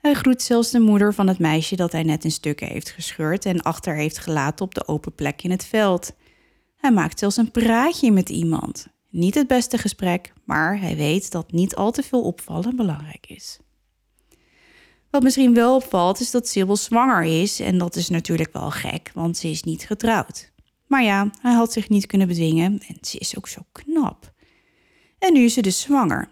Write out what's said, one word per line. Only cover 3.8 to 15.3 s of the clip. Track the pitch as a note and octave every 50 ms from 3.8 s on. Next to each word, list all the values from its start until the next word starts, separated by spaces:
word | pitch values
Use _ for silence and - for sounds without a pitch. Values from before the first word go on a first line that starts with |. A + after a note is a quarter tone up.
| - F#3 D3+
heeft | D3+ D3+ D#3 -
gelaten | - - E3+ D#3 D3+ C3+ D3 D3+ - F#3+
op | F#3 -
de | - -
open | - D3+ D3+ - - -
plek | - D3 C#3+ C#3+ - -
in | F3+
het | F#3 F#3 -
veld. | - - A3 G#3+ G3 F3+ F3 - - - _ _ _ _ _ _ _ _ _ _ _ _
Hij | _ - C4+
maakt | A#3 F#3+ D3 E3+ - -
zelfs | G#3 G3+ G3
een | - A3+ A3+
praatje | - A#3+ A#3 A3+ A3+ A#3 C4 E4 E4+ - - A#3
met | G#3 F#3 F3+ -
iemand. | D#3 E3 E3+ E3 D#3 - - - - - - - _ _ _ _
Niet | - E3+ F3 F#3+ -
het | D4+ C#4+
beste | B3 B3+ B3 A#3 - -
gesprek, | A#3 - G#3 - - F#3+ F3+ F3 F#3 - - _ _ _
maar | - - D3+ D#3+ E3+ G3+ G3+
hij | F#3+ D#3+ -
weet | D3+ D3 D3 D#3+ G3 G3+ -
dat | - E3+ D#3+ -
niet | E3+ E3+ F#3 F#3+ -
al | - G3 A3
te | A#3+ - C4+
veel | - - B3
opvallen | - - F3+ - - - D#3+ E3 F#3 A#3+ B3+
belangrijk | B3 A3 F3+ D3+ D3 D3+ D3+ D3 - -
is. | - - - - - - _ _ _ _ _ _ _ _ _ _ _ _ _ _ _ _ _ _ _ _ _ _ _ _ _ _ _ _ _ _ _
Wat | - C#4+ A#3+
misschien | C4+